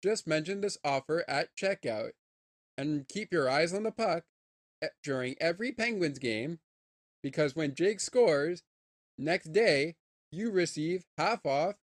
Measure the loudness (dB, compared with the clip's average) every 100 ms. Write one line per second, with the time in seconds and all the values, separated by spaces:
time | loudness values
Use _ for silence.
0 | -2 -2 0 -2 -2 -4 -4 -4 -2 -2
1 | 0 -2 0 -2 -4 -2 -2 -2 -4 -4
2 | -6 -10 _ _ _ _ _ -6 -2 -2
3 | -4 -8 -2 2 2 4 2 0 -4 -2
4 | -2 -2 -4 _ _ _ _ _ -8 -8
5 | -6 -4 -4 -2 -2 0 -4 -2 -2 0
6 | -2 0 -2 -2 -2 -6 _ _ _ _
7 | _ _ -6 0 0 2 -2 2 0 0
8 | -2 4 4 4 0 -4 _ _ _ _
9 | _ -6 -2 -2 0 4 6 4 2 -4
10 | _ _ _ -6 -2 2 0 0 -2 -2
11 | -6 -4 -2 0 0 2 0 -2 _